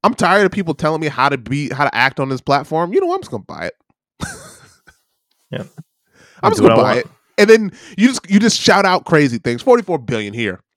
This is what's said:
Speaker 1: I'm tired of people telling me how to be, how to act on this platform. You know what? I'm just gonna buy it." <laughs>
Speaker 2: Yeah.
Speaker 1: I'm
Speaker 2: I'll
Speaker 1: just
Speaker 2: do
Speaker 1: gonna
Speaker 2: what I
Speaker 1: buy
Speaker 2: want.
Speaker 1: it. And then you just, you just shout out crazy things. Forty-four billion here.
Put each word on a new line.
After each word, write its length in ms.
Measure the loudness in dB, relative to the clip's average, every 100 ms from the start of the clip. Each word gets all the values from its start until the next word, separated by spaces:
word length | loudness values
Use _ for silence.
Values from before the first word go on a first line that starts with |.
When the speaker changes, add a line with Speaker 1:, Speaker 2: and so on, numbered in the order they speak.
Speaker 1:
I'm 100 | -2
tired 320 | 0 0 2 2
of 60 |
people 220 | -2 -6
telling 260 | -4 -4 -2
me 80 | -6
how 200 | -2 -2
to 100 | -2
be, 320 | -6 -6 -6
how 120 | -4
to 80 | -4
act 260 | 0 -2 -2
on 80 | -6
this 120 | -6
platform. 520 | -2 -2 0 -4 -2
You 80 | -2
know 80 | -2
what? 80 | -6
I'm 40 |
just 100 | -8
gonna 100 | -14
buy 240 | -14 -10 -10
it." 80 | -12 _ _ _ _
<laughs> 80 | -14 -14 -20 -20 -20 _ _ _ _ _ _ _ _
Speaker 2:
Yeah. 120 | -14
Speaker 1:
I'm 40 | -14 -20 -20 _ _ _ _ _
Speaker 2:
I'll 60 | -2
Speaker 1:
just 120 | 4
Speaker 2:
do 60 | 4
Speaker 1:
gonna 80 | 4
Speaker 2:
what 100 | 2
I 20 |
Speaker 1:
buy 40 |
Speaker 2:
want. 120 | 0 -4
Speaker 1:
it. 60 | _ _ 0
And 120 | 4
then 220 | 4 4 -10 -16 0
you 100 | 0
just, 220 | 0 0
you 80 | 2
just 220 | 2 0
shout 240 | 2 2 2
out 180 | 0 2
crazy 320 | 2 2 0
things. 220 | -4 -2
Forty-four 360 | 2 2 2 -6
billion 360 | -4 -6 -6
here. 280 | -6 -6 -6 _